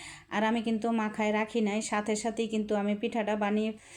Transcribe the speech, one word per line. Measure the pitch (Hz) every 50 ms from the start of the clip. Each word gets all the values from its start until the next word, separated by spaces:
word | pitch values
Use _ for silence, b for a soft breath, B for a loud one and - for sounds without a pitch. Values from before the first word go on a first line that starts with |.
| B B B B B B
আর | - 208 214
আমি | 220 233 233
কিন্তু | 226 233 226 214 226 233
মাখায় | 233 226 214 214 214 - 214 214
রাখি | 214 214 220 220 - 240
নাই, | 214 202 202 220
সাথে | 220 - 220 208 208 220 214
সাথেই | 214 - 233 214 226 233 214
কিন্তু | 220 214 208 208 220
আমি | 202 202 208 208
পিঠাটা | 208 240 233 - 240 208 202 214
বানিয়ে, | 208 208 202 208 214 214 220 214 B B B B